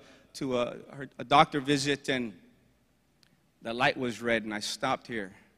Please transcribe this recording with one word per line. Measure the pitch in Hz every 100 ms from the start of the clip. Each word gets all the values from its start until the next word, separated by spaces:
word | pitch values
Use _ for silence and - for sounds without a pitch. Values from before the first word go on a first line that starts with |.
| - - _
to | - 139 123
a, | 120 - -
her, | 143 131 -
a |
doctor | 123 143 170 147
visit, | 135 143 139 139 -
and | 131 117 92 - _ _ _ _ _ _ _ _ _ _ _
the | 113
light | 117 139 135
was | 127 104
red, | 117 113
and | 107
I | 104
stopped | - - 135 131 -
here. | 117 98 101 -